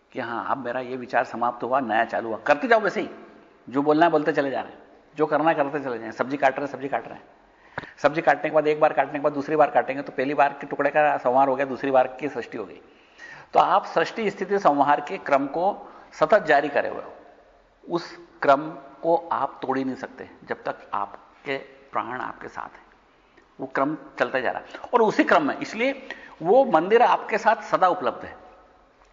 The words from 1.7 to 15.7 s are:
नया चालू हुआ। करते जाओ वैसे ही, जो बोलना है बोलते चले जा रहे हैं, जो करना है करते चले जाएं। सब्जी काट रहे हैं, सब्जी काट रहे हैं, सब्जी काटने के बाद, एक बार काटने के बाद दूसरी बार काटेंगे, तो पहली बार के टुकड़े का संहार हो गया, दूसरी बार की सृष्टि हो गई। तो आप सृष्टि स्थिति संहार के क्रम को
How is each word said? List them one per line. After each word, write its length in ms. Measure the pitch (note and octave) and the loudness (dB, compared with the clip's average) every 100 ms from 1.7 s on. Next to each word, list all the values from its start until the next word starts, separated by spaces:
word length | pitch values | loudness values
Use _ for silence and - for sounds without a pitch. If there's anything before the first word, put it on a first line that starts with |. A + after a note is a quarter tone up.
| C3 | -2
नया 260 | A#2 A2 A#2 | 0 0 0
चालू 240 | F#2 A2+ | -2 -4
हुआ। 80 | G#2+ | -2
करते 300 | - D3 B3+ | 2 2 4
जाओ 120 | A3+ | 2
वैसे 220 | G3+ G#3 | 2 -2
ही, 80 | D3 - - - - _ - | -6 -10 -20 -20 -20 _ -6
जो 120 | B2+ | 0
बोलना 240 | D3 D3+ E3+ | 2 4 4
है 60 | |
बोलते 200 | D#3 D3+ | 4 2
चले 200 | D3+ C#3 | 0 -2
जा 100 | A#2 | -4
रहे 100 | F#2+ | -8
हैं, 80 | - - - _ - | -14 -20 -20 _ -4
जो 100 | D3+ | 0
करना 240 | D3 D#3+ | 2 2
है 60 | D#3 | 2
करते 240 | C#3 D3 | 0 -4
चले 200 | C3+ A2+ | -6 -8
जाएं। 120 | A2+ | -6
सब्जी 260 | - B2 C#3+ | -6 -4 0
काट 200 | C#3 C3+ | 0 0
रहे 80 | C#3 | -4
हैं, 80 | |
सब्जी 140 | B2+ C3+ | -8 -6
काट 180 | B2 - | -6 -6
रहे 80 | |
हैं, 100 | - - _ _ _ _ - - - | -16 -20 _ _ _ _ -16 -16 -2
सब्जी 240 | C#3+ D3+ | 0 2
काटने 280 | D#3+ C#3+ D#3 | 2 2 2
के 60 | D3+ | 2
बाद, 120 | D3+ | 2
एक 120 | D3+ | 4
बार 140 | D3+ | 2
काटने 200 | D3 C3+ | 2 -2
के 60 | D3 | -2
बाद 140 | D3 | -2
दूसरी 220 | C#3+ C#3 D#3 | -2 0 2
बार 140 | C#3+ | 4
काटेंगे, 340 | B2+ A#2+ C3+ | 4 0 -2
तो 80 | C#3 | -6
पहली 220 | - C3 | -4 -2
बार 200 | D3 C#3 | 2 2
के 140 | - C#3+ | 0 -8
टुकड़े 220 | C#3 C#3+ | -2 0
का 280 | D3+ D3+ C#3 | 2 2 2
संहार 300 | B2+ C3 C3+ | 2 4 4
हो 80 | C3 | 2
गया, 100 | C#3 | -2
दूसरी 260 | A#2+ C3+ | -4 2
बार 160 | C3 C3 | 2 2
की 220 | - D3 | -2 -8
सृष्टि 280 | C3 - A#2+ | -6 -8 -10
हो 80 | F#2 | -12
गई। 160 | - - _ _ _ - - - | -14 -20 _ _ _ -20 -20 -2
तो 60 | - | 2
आप 260 | D3+ F#3+ - | 4 4 2
सृष्टि 440 | E3+ D#3+ - G#3 | 0 -2 -2 -4
स्थिति 300 | G3 F#3+ G3+ | -4 -2 0
संहार 420 | E3+ C#3+ C#3 D3 | 2 4 4 2
के 160 | C#3+ F#3+ | 0 -8
क्रम 300 | - C#3 C#3 | 0 0 0
को 460 | D#3+ F#3 | -2 -2